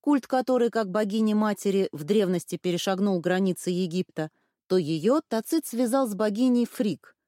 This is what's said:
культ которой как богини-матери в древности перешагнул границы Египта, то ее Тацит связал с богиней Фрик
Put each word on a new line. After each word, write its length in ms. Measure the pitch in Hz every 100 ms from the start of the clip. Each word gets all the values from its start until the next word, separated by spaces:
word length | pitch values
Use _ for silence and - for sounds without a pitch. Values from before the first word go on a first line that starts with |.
культ 260 | - 294 -
которой 440 | 262 254 254 233
как 200 | 226 208
богини-матери 960 | 190 214 220 214 214 214 202 202 196 190
в 120 | 147
древности 520 | 151 214 190 180 - 175
перешагнул 640 | 180 175 - 185 202 185
границы 500 | 175 185 190 175 -
Египта, 600 | 180 185 175 180 - 156 _ _ _ _
то 100 | 185
ее 440 | 151 160 175 285 -
Тацит 380 | 220 - 320 -
связал 420 | 226 247 269 262
с 60 |
богиней 520 | 196 214 202 254 240 233
Фрик 480 | - 208 147 - _